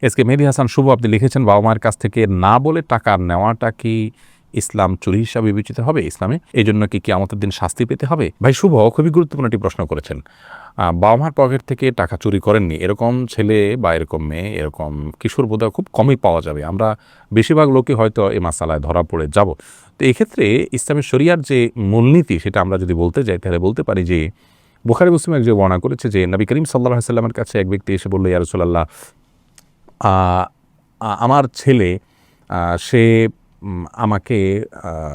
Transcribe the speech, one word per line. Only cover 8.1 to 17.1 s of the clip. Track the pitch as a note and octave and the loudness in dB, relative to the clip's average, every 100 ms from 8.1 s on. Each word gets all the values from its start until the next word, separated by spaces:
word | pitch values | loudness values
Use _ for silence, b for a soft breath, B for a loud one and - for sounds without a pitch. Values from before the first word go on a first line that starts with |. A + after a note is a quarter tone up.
| D#3+ F#2 - | -2 -4 0
ভাই | C3 | 0
শুভ, | C3 G3 C3+ G#2+ | 2 2 4 4
খুবই | C3+ D#3+ | 4 2
গুরুত্বপূর্ণ | E3 D#3+ C#3+ B2 | 2 0 -2 -2
একটি | G#2+ | -2
প্রশ্ন | G2 - E2+ | -4 -6 -6
করেছেন। | D2+ - C#2 - B B B B - | -6 -8 -12 -14 B B B B -4
আহ, | F2+ | -2
বাবা | E2+ G#2 A#2+ | 2 2 2
মার | D#3 | 0
পকেট | C#3+ C3 C3 | 0 0 0
থেকে | - C3 C3 | -6 -4 -2
টাকা | B2 G#2 - | -2 -4 -2
চুরি | A2 G2+ | -2 0
করেননি, | - G#2+ F2+ | 2 2 0
এরকম | D#2 F#2 G#2 A#2 B2+ B2 | -2 -4 -2 -2 -2 -4
ছেলে | - G#2 G#2+ G2+ B2+ | -2 0 2 0 0
বা | F#2 | -2
এরকম | E2 D#2+ D#2+ D2+ | -2 -4 -6 -6
মেয়ে, | D#2 G2 | -6 -8
এরকম | G2+ D2+ - D2+ D2 D2 - | -6 -8 -8 -10 -8 -10 -8
কিশোর | A2 - A#2+ | -6 -4 -2
বোধহয় | G#2+ A2+ | -2 -4
খুব | - - | -4 -6
কমই | - B2+ C3 | 0 2 2
পাওয়া | G2 E2 | 2 0
যাবে। | E2 D2 | -2 -8
আমরা | D2+ F#2+ A2 G#2+ b | -6 -4 -2 -4 b